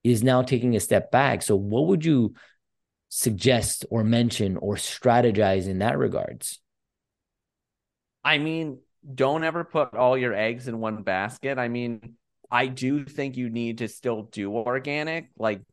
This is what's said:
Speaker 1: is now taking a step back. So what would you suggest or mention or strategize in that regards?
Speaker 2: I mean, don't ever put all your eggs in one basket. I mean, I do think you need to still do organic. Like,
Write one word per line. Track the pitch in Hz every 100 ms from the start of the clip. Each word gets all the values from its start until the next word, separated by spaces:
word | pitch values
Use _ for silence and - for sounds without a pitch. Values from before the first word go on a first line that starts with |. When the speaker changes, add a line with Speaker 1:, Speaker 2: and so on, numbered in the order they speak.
| 120
Speaker 1:
is | 113
now | 127 127
taking | 123 123 123
a | 107
step | - - -
back. | 127 139 107
So | - 98
what | 101 117 165
would | 180 160
you | 135 110 - - _ _ _ _ _ _
suggest | - 120 98 127 120 - - -
or | 113 107
mention | 117 120 - 98 90
or | 101 104
strategize | - - 123 120 120 101 98 95 95
in | 92
that | 113 143
regards? | 113 67 50 - - - _ _ _ _ _ _ _ _ _ _ _ _ _ _ _ _
Speaker 2:
I | 143 151
mean, | 156 165 156 131 _ _ 147
don't | 131 135 160
ever | 160 170
put | 165 156 135 110
all | 127 131
your | 123
eggs | 104 113 120 123
in | 113
one | 110 107
basket. | 98 92 107 127 135 127
I | 120
mean, | 120 120 110 - - _ _ -
I | 123 131
do | 127 127 147 139
think | - 135 127
you | 120
need | 117 117 117
to | 110
still | - 123 110
do | 104 107 101
organic. | 113 117 131 143 147 156 165 - -
Like, | 110 98 -